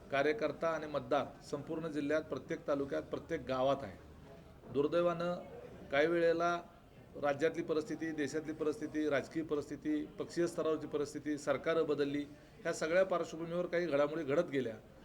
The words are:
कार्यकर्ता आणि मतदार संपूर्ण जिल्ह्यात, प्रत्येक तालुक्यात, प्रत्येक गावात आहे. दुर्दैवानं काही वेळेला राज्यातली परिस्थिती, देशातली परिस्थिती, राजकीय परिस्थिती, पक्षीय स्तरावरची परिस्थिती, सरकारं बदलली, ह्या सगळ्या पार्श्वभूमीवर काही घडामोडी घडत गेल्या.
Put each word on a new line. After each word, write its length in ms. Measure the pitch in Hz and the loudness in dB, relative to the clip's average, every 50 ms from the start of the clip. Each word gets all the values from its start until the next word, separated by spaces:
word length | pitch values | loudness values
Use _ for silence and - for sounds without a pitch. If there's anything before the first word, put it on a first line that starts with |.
| - - | -10 -2
कार्यकर्ता 580 | 139 135 143 151 151 151 156 147 143 - 165 165 | 2 4 4 4 4 2 0 -2 -2 0 0 0
आणि 180 | 160 151 156 | 0 0 -4
मतदार 580 | 151 147 139 127 123 151 139 123 - - - - | -2 -4 -4 0 2 2 2 2 0 -6 -14 -10
संपूर्ण 440 | - - 143 135 - 160 160 160 165 | -8 -6 -6 -4 -4 -6 -4 -4 -4
जिल्ह्यात, 340 | 143 147 143 143 151 156 151 | -2 -2 0 2 2 0 0
प्रत्येक 460 | - 151 127 - - 165 156 - - | -2 -6 -6 -4 -6 -6 -6 0 0
तालुक्यात, 340 | 147 139 139 139 156 156 151 | 0 0 0 0 -2 -4 -4
प्रत्येक 380 | - - 135 - - 165 156 123 117 | -4 -6 -6 -4 -4 -4 -4 -2 -2
गावात 280 | 131 131 131 139 139 131 - | 0 2 4 4 2 2 0
आहे. 160 | 98 90 - - - - - - - - - - - - - - - 120 | -8 -10 -14 -16 -18 -18 -18 -18 -18 -18 -18 -20 -20 -20 -20 -14 -4 0
दुर्दैवानं 640 | 135 143 151 160 175 175 175 170 165 170 175 175 175 - - - - - - - - - - 139 | 2 2 4 4 4 4 4 2 2 0 -2 -2 -4 -6 -12 -14 -14 -14 -14 -16 -16 -10 0 4
काही 140 | 143 151 | 4 6
वेळेला 540 | 165 170 170 170 170 165 165 170 170 175 170 - - - - - - - - - - - - 139 | 6 6 6 6 6 4 4 4 2 2 0 -4 -10 -18 -20 -20 -20 -20 -20 -20 -16 -10 -2 0
राज्यातली 400 | 143 143 127 156 160 151 165 160 | 0 2 4 2 2 2 0 -2
परिस्थिती, 500 | - 160 156 151 - 156 147 160 160 156 | 0 0 0 0 -2 -4 -4 -4 -4 0
देशातली 400 | 151 147 135 151 156 143 156 156 | 0 -2 0 0 -2 -4 -4 -4
परिस्थिती, 560 | 156 156 151 147 151 156 147 - 156 151 151 | -2 0 -2 0 -2 -4 -4 -2 0 2 2
राजकीय 340 | 143 131 123 - - 165 156 | 2 2 0 0 -4 -4 -2
परिस्थिती, 640 | 160 156 147 139 - 147 151 - 151 151 151 151 | 0 -2 -2 -2 -4 -8 -6 -2 0 0 0 -2
पक्षीय 420 | - - - 143 - - 165 170 | -4 -6 -8 -8 -6 0 0 0
स्तरावरची 400 | 165 - 175 156 160 160 151 147 | 0 0 0 0 0 0 0 -2
परिस्थिती, 520 | 139 - 143 147 139 - 147 - 151 151 143 | -4 -2 -2 -2 -2 -4 -6 -4 -2 -4 -2
सरकारं 480 | - 151 135 123 - 160 165 165 156 | 0 0 0 0 2 2 2 2 4
बदलली, 380 | 143 147 139 147 139 143 143 143 - - - - - - - - | 2 2 2 2 0 0 -2 -4 -4 -10 -18 -20 -20 -18 -6 -4
ह्या 100 | 165 165 | -4 -2
सगळ्या 320 | - 165 156 170 185 190 | 0 0 2 4 4 4
पार्श्वभूमीवर 600 | 190 180 170 165 165 - 160 165 165 170 175 180 | 4 4 0 0 -2 -4 -8 -6 -4 -2 -2 -2
काही 200 | 170 - 170 180 | 0 0 0 0
घडामोडी 380 | 160 143 143 147 147 156 165 160 | 2 4 4 4 4 2 -2 0
घडत 240 | 131 143 165 175 139 135 | 2 4 2 2 2 2
गेल्या. 240 | 139 123 113 110 - - - - - | 0 0 0 -4 -8 -12 -18 -20 -20